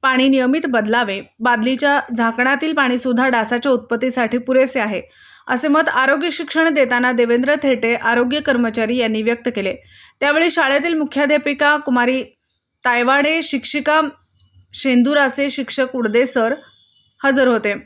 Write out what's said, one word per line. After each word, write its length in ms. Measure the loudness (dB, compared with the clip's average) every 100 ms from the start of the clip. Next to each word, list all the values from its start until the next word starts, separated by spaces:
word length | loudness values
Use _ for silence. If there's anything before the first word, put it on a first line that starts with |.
पाणी 260 | 0 2 4
नियमित 380 | 4 2 0 0
बदलावे. 520 | 0 0 0 0 -4 -10 _
बादलीच्या 600 | 0 0 0 0 0 0 -2 -2
झाकणातील 560 | -2 0 0 0 -2
पाणी 260 | 0 0 0
सुद्धा 300 | -2 0 2
डासाच्या 440 | 0 0 -2 0
उत्पत्तीसाठी 640 | -2 -2 -4 -2 -2 -2 -2
पुरेसे 420 | 0 2 2 0
आहे, 200 | -4 -4 -10 _ -20 -20 -6
असे 200 | -2 2
मत 200 | 2 2
आरोग्य 420 | 2 2 0 -2
शिक्षण 440 | -6 -4 0 0
देताना 380 | 2 2 2 0
देवेंद्र 420 | 2 2 2 2 0
थेटे 320 | 2 0 0
आरोग्य 460 | 0 0 0 0 -2
कर्मचारी 560 | 0 0 0 -2 -2 0
यांनी 260 | 0 0
व्यक्त 260 | -2 -2 -4 -4
केले. 180 | -6 -6 _ -20 -20 _
त्यावेळी 300 | 0 2 2
शाळेतील 440 | 0 0 0 0
मुख्याध्यापिका 840 | -2 -2 -2 0 0 0 0 2 0
कुमारी 460 | 0 0 2 -2 -4 _ _ _ _ _
तायवाडे, 560 | -2 0 2 2 2 0
शिक्षिका 580 | -2 -6 -4 -4 0 0 0 -6 _ -20 -20 _ _
शेंदुरासे, 760 | -6 0 2 4 2 0 0 -4
शिक्षक 460 | -4 -8 -4 -4 -2
उडदे 300 | 0 0 0
सर 280 | 0 -2 -2 -10 _ _ _ -20 -4
हजर 240 | 0 2 2
होते. 260 | 2 -2 -6